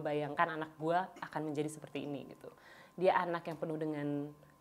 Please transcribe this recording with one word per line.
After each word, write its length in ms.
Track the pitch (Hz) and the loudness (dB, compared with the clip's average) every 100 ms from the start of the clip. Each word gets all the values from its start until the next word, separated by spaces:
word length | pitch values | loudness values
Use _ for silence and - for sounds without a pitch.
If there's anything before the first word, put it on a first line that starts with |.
bayangkan 560 | 151 147 139 151 170 156 | 4 0 2 4 2 2
anak 160 | 156 - | -4 -2
gue 240 | 156 175 185 - | 2 2 2 -6
akan 180 | - 156 156 | -4 -2 0
menjadi 160 | 147 151 | 0 -2
seperti 320 | 151 - 143 | -4 -8 -6
ini 240 | 143 139 - - | -4 -6 -8 -14
gitu. 140 | - - - - - - | -16 -18 -20 -20 -12 2
Dia 240 | 180 - | 6 6
anak 240 | 175 170 170 | 4 -2 -2
yang 100 | 156 | -4
penuh 160 | 170 156 | -2 -2
dengan 480 | 156 147 147 143 147 147 - - | -2 0 -2 -2 -4 -10 -20 -8